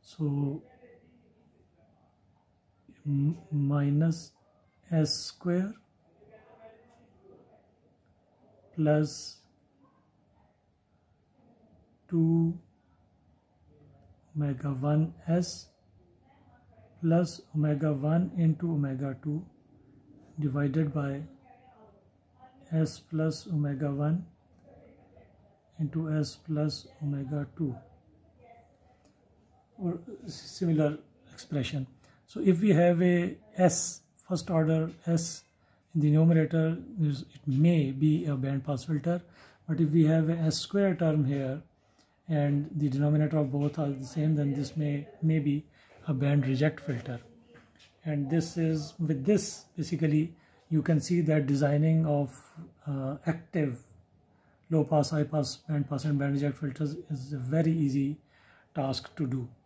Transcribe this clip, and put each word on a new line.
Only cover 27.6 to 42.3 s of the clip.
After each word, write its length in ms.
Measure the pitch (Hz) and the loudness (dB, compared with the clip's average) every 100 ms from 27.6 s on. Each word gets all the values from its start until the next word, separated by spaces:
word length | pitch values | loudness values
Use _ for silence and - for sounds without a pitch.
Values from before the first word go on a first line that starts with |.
| 151 117 - - _ _ _ _ - - _ _ _ _ _ _ _ _ _ _ _ - | -6 -6 -16 -20 _ _ _ _ -20 -20 _ _ _ _ _ _ _ _ _ _ _ -6
or 200 | 180 175 202 214 - | -6 -6 -10 -16 -14
similar 720 | - - - 175 156 151 151 - _ - | -16 -16 -4 0 2 2 0 -14 _ -20
expression. 540 | - - 147 123 147 131 - _ _ _ | -20 -6 -4 -4 -6 -8 -12 _ _ _
So 140 | 214 | 0
if 200 | 196 170 | 2 4
we 100 | 208 | 4
have 320 | 165 175 170 | 6 6 4
a 340 | 180 175 175 - - - | 4 2 0 -6 -14 2
S, 440 | 180 - - - _ _ - | 2 4 -6 -10 _ _ -6
first 220 | 180 - | -6 0
order 400 | 165 160 160 160 - - | 2 2 2 0 -6 0
S 380 | 165 170 - _ _ _ _ _ | 0 0 -10 _ _ _ _ _
in 60 | 165 | 0
the 100 | 147 | 4
numerator, 680 | 151 160 165 156 165 160 170 - 226 | 6 6 6 4 2 0 -2 -8 -2
there's, 260 | 151 131 | -2 -2
it 240 | - - 143 | -8 -10 -2
may 440 | 131 165 170 135 | 4 4 4 2
be 340 | 135 151 156 165 | 2 2 2 0
a 80 | |
band 300 | 139 135 139 | -2 -2 -4
pass 200 | 135 135 | -4 -6
filter, 360 | - 151 160 175 - - - _ - | -2 -2 -2 -4 -6 -20 -20 _ -6
but 120 | 160 | 0
if 100 | 160 | 2
we 140 | 160 | 4
have 260 | 156 160 160 | 6 4 2
a 60 | 165 | 0
S 200 | 160 147 | 0 -2
square 360 | - 202 196 | -2 0 0
term 300 | 170 165 151 | 2 2 2
here 360 | 135 139 131 143 - _ _ _ _ _ | 0 0 -4 -6 -10 _ _ _ _ _
and 420 | - | -4